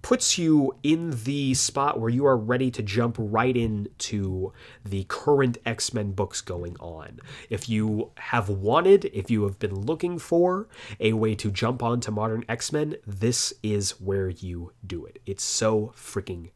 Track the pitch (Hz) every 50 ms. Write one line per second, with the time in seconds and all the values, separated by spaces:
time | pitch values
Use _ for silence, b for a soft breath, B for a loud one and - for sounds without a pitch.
0 | - - 247 247 - - - - 170 160 156 151 139 - - - - 143 160 165
1 | 170 165 143 117 107 127 143 143 139 131 131 135 - - - 139 139 143 - -
2 | 113 117 120 127 143 139 131 120 107 110 123 127 131 127 117 - 110 101 98 120
3 | 117 120 113 - 110 104 107 110 120 127 127 123 117 113 107 104 101 - - _
4 | - - - 104 98 95 92 92 92 95 B B B B B B B 101 98 95
5 | 95 - - - - 151 147 139 135 123 120 - - 120 113 - - - - 117
6 | 104 101 98 98 101 92 - - - - 90 87 87 87 87 - - 85 82 80
7 | 73 - - 113 B B B B B B 110 95 - - 110 107 107 110 107 107
8 | 117 - - - - - - 120 101 98 101 95 95 104 123 156 175 190 196 196
9 | - - - 104 92 - 120 107 104 98 95 - - 98 98 98 101 120 165 160
10 | - 175 175 165 - - 165 170 175 180 185 190 220 B B B B B 104 B
11 | - 110 110 110 110 110 107 101 - 107 98 - - 113 127 120 120 117 120 123
12 | 117 - 107 107 107 113 110 113 120 - 117 120 - - 147 151 151 151 156 -
13 | _ 104 101 95 107 117 120 - - - - _ - 107 104 104 101 - - -
14 | 95 95 98 98 95 92 87 - - 92 87 85 85 85 _ _ - 92 92 85
15 | - - - - _ - 98 - - - - - 113 110 110 107 107 117 - -
16 | - - - 101 98 - 92 87 82 85 _